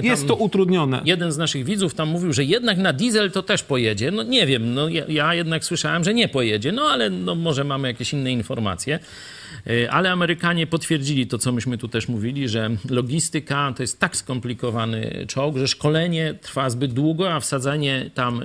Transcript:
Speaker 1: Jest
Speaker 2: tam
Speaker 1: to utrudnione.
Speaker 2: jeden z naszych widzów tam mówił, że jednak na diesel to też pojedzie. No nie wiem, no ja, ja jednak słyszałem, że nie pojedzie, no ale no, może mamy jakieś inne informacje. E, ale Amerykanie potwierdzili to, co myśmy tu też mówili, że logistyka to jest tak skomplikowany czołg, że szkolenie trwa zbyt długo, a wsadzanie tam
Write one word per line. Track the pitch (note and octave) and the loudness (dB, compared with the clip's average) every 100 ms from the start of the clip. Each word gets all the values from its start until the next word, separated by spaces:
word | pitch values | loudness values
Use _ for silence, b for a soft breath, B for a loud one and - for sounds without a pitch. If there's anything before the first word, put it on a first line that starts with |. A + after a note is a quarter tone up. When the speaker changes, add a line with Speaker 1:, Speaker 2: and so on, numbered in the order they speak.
Speaker 1:
Jest | A3+ G#3+ | 2 2
Speaker 2:
tam | C#3+ | 2
Speaker 1:
to | |
utrudnione. | A#3 G#3+ G3 F#3 F#3 C#3+ B2+ | 2 2 4 4 4 2 2
Speaker 2:
jeden | - F3+ E3+ | 0 0 0
z | D3 | 0
naszych | D#3+ C#3 | -2 -2
widzów | B2 G#3 F#3 | -2 0 -2
tam | - D#3 | -2 -2
mówił, | E3+ F3+ | 0 0
że | B2+ | 2
jednak | C#3 A3 A#3+ F#3 | 2 2 2 2
na | F#3+ | 2
diesel | C3+ B3 G#3+ G3+ | 2 2 2 2
to | G3 | 0
też | F#3+ G3 | 0 -2
pojedzie. | - C3 A2+ G#2 B2 | 0 2 2 2 0
No | G#3 | -2
nie | A3+ B3+ D#3 | 2 2 4
wiem, | B2+ A2+ | 2 2
no | B2+ D#3 | 0 -2
ja, | E3 - | -2 -2
ja | D3+ D3+ | 0 2
jednak | E3+ E3 D#3+ | 0 0 -2
słyszałem, | - E3+ D3+ D#3+ | -2 -2 0 0
że | E3+ | 2
nie | A#3 G3+ | 2 2
pojedzie, | C3+ A#2 G#2 B2 | 2 2 2 0
no | A#3 | 0
ale | D4+ C#4 G#3+ | 0 2 0
no, | F#3 F3+ | 0 -2
może | E3+ E3 C3+ | 0 0 0
mamy | C#3+ C3+ C3 | 0 -2 -2
jakieś | A#2+ A#2 | -4 -4
inne | D3 C3 | -2 0
informacje. | B2 G#2+ B2+ G#2 F2+ - D#3+ B B B B B C3 - A#2 | -2 -2 -2 -2 -2 -2 -4 B B B B B -10 0 2
E, | A#2+ | 2
ale | D3 F#3 | 2 2
Amerykanie | F3+ E3+ E3+ F3 E3+ D#3+ | 2 0 0 0 0 0
potwierdzili | E3 - D#3+ C3+ C#3 A#2+ | -2 0 0 0 0 0
to, | A#2 | -2
co | C3 | 0
myśmy | B2 B2+ A#2+ | 0 -2 -4
tu | A2+ | -4
też | A2+ G#2+ | -4 -2
mówili, | A#2 A2+ C#3+ C3 | -2 -2 -2 -2
że | A2+ A2 A2 C3 | 0 0 -2 -2
logistyka | B2 B2 D#3+ - D#3 - C#3+ C#3+ B2 | 0 0 -2 -2 -4 -2 0 0 -2
to | |
jest | B2 - | -6 -2
tak | F3+ - | -2 -2
skomplikowany | - B2+ B2 A2+ B2 A2+ A2+ A2+ A2 - - | -4 -4 -4 -4 -2 0 0 -2 -4 -6 -6
czołg, | C3 C#3+ C3+ | -2 0 0
że | C3+ | 0
szkolenie | - D3+ D#3 F3 E3 D#3 D3+ | 2 2 4 2 0 -2 -4
trwa | - C3+ C3+ | -6 -2 0
zbyt | A#2+ C3+ | 0 0
długo, | A#2+ D3+ D#3+ F#3 | 2 2 2 0
a | D#3 | 0
wsadzanie | - C#3 B2+ D3+ C#3+ C3 - | -2 -2 0 0 0 -2 -4
tam | - B2 A#2+ | -2 -2 -2